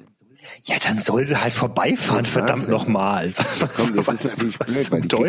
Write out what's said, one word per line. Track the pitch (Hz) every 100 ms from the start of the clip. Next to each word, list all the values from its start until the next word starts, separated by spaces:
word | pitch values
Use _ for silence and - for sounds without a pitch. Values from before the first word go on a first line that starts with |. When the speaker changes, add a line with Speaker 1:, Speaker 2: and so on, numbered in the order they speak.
| 52 _
Speaker 1:
so. | _ _ - -
Speaker 2:
Ja, | - -
dann | - 110
soll | 104 107
sie | 139 139
halt | 117
vorbeifahren, | 117 120 - 117 127 - 107
Speaker 1:
Jetzt | 120
Speaker 2:
verdammt | - 123 131
Speaker 1:
warte. | -
Speaker 2:
nochmal. | 110 117 101 98 98 87 - - -
Speaker 1:
Das | 165
kommt, | - 117 101
jetzt | -
Speaker 2:
Was, | 117 135
Speaker 1:
ist | -
natürlich | 117 -
Speaker 2:
was | -
Speaker 1:
blöd, | 127
Speaker 2:
zum | 135
Speaker 1:
weil | 82
die | 85
kriegen | 113